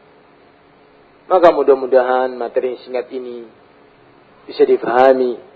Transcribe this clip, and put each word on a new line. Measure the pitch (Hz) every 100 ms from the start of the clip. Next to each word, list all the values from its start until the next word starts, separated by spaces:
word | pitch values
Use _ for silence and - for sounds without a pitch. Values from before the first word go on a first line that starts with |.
| _ _ _ _ _ _ _ _ _ _ _ _
Maka | - 185 165
mudah-mudahan | 107 135 135 127 127 123 127 127 123
materi | 117 127 127 120 -
singkat | 127 120
ini | 127 123 120 113 _ _ _ _ _ _ _ _ _ -
bisa | -
difahami. | 139 127 - 120 131 131 127 117 -